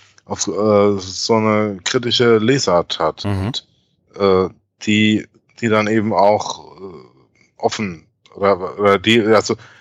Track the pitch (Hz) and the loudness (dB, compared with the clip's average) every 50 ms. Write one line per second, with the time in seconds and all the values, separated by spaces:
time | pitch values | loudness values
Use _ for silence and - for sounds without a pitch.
0 | _ _ _ _ _ - 101 98 - - 82 90 104 110 104 101 101 104 101 98 | _ _ _ _ _ -12 -10 -8 -6 -6 -4 -2 0 2 4 4 4 2 2 -2
1 | 92 95 95 - - - 117 110 110 107 107 107 107 107 101 92 92 - - 131 | -4 -10 -10 -8 -4 -2 0 0 0 0 0 0 -2 -2 -6 -8 -6 -4 -4 -4
2 | 117 120 110 110 123 120 117 110 104 113 135 139 - - 90 87 80 - - - | -2 -2 0 2 2 4 4 4 2 2 0 0 0 0 0 0 0 -2 -4 -4
3 | 82 78 76 - - 104 101 95 95 104 - - - _ _ _ _ _ _ _ | -4 -4 -4 -6 -6 -6 -4 -4 -4 -6 -6 -8 -12 _ _ _ _ _ _ _
4 | _ _ - - 101 98 95 92 95 87 - _ _ _ _ _ - - 107 107 | _ _ -6 -2 0 2 2 2 0 -2 -6 _ _ _ _ _ -2 0 2 2
5 | 107 107 107 101 - - _ _ _ _ _ - - 117 107 107 107 104 110 113 | 4 2 2 0 -2 -6 _ _ _ _ _ -6 -2 0 2 2 2 2 0 0
6 | 101 110 107 85 98 101 107 104 - - - - - - - - 95 98 85 73 | 0 0 2 2 4 4 4 2 0 -6 -10 -12 -16 -20 -20 -20 -18 -18 -18 -20
7 | 62 - _ _ _ _ _ _ _ _ _ - - 113 - - 110 95 87 80 | -20 -20 _ _ _ _ _ _ _ _ _ -6 -4 -4 -4 -4 -6 -8 -8 -12
8 | - _ _ _ _ _ - - 98 98 98 90 95 87 - - 104 101 98 98 | -18 _ _ _ _ _ -8 -2 0 0 0 0 -2 -6 -4 0 2 2 2 2
9 | 92 107 110 120 104 107 113 104 - - 117 - - - - - | 2 2 2 2 4 4 2 2 2 0 -4 -6 -8 -14 -20 -20